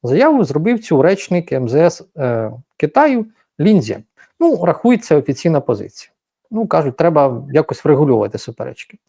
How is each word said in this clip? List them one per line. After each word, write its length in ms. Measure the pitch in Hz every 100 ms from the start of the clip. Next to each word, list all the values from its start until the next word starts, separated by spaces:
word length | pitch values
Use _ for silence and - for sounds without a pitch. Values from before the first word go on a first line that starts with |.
Заяву 400 | 120 147 285 285
зробив 400 | 156 143 180 240
цю 180 | - 151
речник 500 | 151 196 - 175 170
М 180 | 135 123
З 60 | 139
С, 280 | 170 - - 165
е, 340 | 127 117 110 113 _ _
Китаю 480 | 151 262 302 254 220 _ _ -
Лін 220 | 165 208
Цзєн. 220 | 107 104 - _ _ _
Ну, 260 | 339 226 175
рахується 520 | - 233 247 - 151
офіційна 440 | 143 131 170 156
позиція. 500 | - 104 98 - - _ _ _ _
Ну, 160 | 220 226
кажуть, 300 | 160 147 123
треба 460 | 165 151 139 120 135
якось 340 | 139 156 - 156
врегулювати 520 | 143 147 117 101 -
суперечки. 600 | - 113 123 123 - -